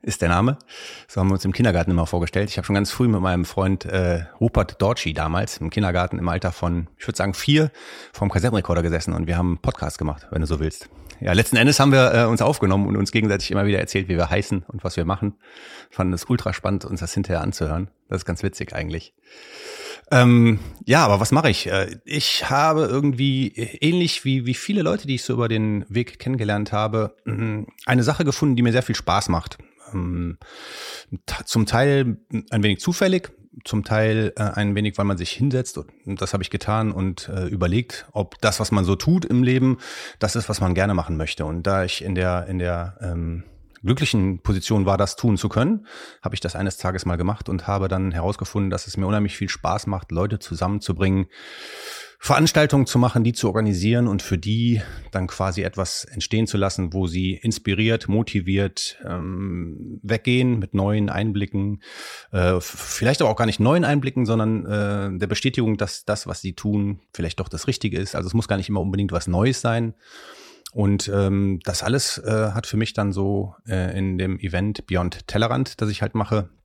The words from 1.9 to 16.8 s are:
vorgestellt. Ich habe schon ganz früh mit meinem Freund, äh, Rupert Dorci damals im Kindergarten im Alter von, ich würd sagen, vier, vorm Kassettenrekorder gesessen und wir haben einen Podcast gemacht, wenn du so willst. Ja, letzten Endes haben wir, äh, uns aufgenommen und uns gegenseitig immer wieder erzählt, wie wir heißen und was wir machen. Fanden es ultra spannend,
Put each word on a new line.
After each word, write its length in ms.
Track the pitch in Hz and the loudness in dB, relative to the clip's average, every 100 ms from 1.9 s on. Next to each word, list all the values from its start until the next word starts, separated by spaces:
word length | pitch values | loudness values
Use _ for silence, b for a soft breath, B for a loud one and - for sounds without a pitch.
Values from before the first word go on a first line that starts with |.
| 87 82 | 2 2
vorgestellt. 440 | 90 85 92 104 | 0 0 -2 -2
Ich 80 | - | -4
habe 80 | - | 0
schon 100 | 101 | 0
ganz 160 | 101 | 0
früh 160 | - 123 | 0 2
mit 140 | 104 | 2
meinem 240 | 92 90 85 | 2 0 0
Freund, 400 | - 95 95 82 | 0 0 0 -2
äh, 400 | 95 90 85 82 - | 0 2 0 -4 0
Rupert 400 | 117 - 95 - | 2 2 0 0
Dorci 320 | 101 123 - | 0 0 -2
damals 440 | 76 80 85 110 - | -2 -2 -2 -4 -4
im 140 | 80 | -4
Kindergarten 480 | 107 98 90 90 87 | 0 0 2 0 -2
im 100 | 87 | -2
Alter 220 | 90 92 | 0 -2
von, 360 | - 87 87 85 _ | -2 -2 -2 -4 _
ich 100 | - | -8
würd 80 | - | -2
sagen, 180 | 98 | -2
vier, 380 | 95 - 147 156 B B B B | -2 2 4 4 B B B B
vorm 160 | - 101 | -4 0
Kassettenrekorder 540 | 95 110 104 - 85 | 2 2 0 0 0
gesessen 300 | 85 82 - | 2 -2 -2
und 120 | 82 82 | -4 -2
wir 120 | 87 | 0
haben 120 | 90 | 0
einen 80 | 82 | 0
Podcast 360 | - - 76 - | -2 -4 -8 -4
gemacht, 300 | 78 73 - | -6 -6 -6
wenn 120 | 90 | -4
du 60 | 78 | -2
so 120 | 76 | -2
willst. 300 | 78 - - B B B | -2 -6 -18 B B B
Ja, 140 | - | 2
letzten 220 | 90 107 120 | 2 4 6
Endes 240 | 131 143 | 6 6
haben 120 | 139 | 6
wir, 220 | 135 127 | 8 8
äh, 120 | 117 117 | 6 4
uns 160 | 117 | 4
aufgenommen 460 | 120 151 98 98 98 | 2 2 2 4 2
und 100 | 101 | 0
uns 140 | 98 | 2
gegenseitig 400 | 117 107 101 - | 2 2 0 0
immer 140 | 101 101 | 0 2
wieder 140 | 98 | 2
erzählt, 280 | - 98 90 | 2 0 2
wie 80 | 87 | 0
wir 120 | 87 | 2
heißen 340 | 104 - 98 - | 0 0 -4 -4
und 160 | 104 | -8
was 140 | 92 - | -6 -2
wir 80 | 82 | -2
machen. 300 | 101 101 - B B B B B | 0 -2 -6 B B B B B
Fanden 240 | - 95 | -2 0
es 120 | 87 - | 0 0
ultra 260 | 123 - | 0 0
spannend, 320 | 92 98 101 | -2 -2 -2